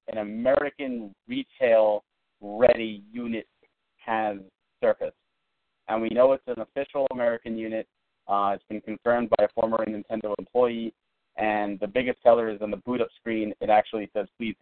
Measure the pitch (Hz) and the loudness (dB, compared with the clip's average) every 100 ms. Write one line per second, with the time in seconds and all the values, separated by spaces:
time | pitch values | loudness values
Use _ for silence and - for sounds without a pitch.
0 | - 110 104 110 123 139 143 - 135 120 | -12 -8 -8 -2 0 0 -2 -8 -10 -8
1 | 101 _ 117 131 - - 123 113 107 104 | -12 _ -10 -10 -10 -2 4 6 6 2
2 | _ _ _ _ 104 107 123 117 113 101 | _ _ _ _ -12 4 6 6 -2 -8
3 | 104 120 117 110 - _ _ _ _ _ | -14 -10 -6 -6 -8 _ _ _ _ _
4 | 117 110 107 98 95 _ _ - 117 - | -4 -2 -2 -4 -14 _ _ 0 0 0
5 | - _ _ _ _ _ _ _ - 110 | -4 _ _ _ _ _ _ _ -6 -4
6 | 113 113 135 135 - 113 110 139 143 143 | -2 4 4 4 -4 -10 -8 -8 -6 -4
7 | 135 123 120 117 117 113 110 110 - _ | -4 0 -2 -2 -6 -8 -6 -8 -10 _
8 | _ _ - 101 101 98 _ 107 - 107 | _ _ -4 0 0 -2 _ -12 -10 -6
9 | 120 120 113 107 104 117 113 113 110 104 | 0 0 4 4 4 2 -2 0 -4 -6
10 | - 110 107 101 95 123 120 113 113 _ | -8 -8 -6 -6 -2 2 2 0 -8 _
11 | _ _ _ - 107 107 104 95 101 123 | _ _ _ -4 -2 0 -2 -6 -4 -2
12 | 123 - 120 117 113 101 107 98 123 123 | -2 4 6 6 2 -4 -8 -8 -6 -4
13 | 113 _ 117 110 107 - 107 107 - 110 | -4 _ -6 -4 -4 -4 4 4 4 -6
14 | 101 107 95 - 113 - | -6 -6 -8 -8 -8 -6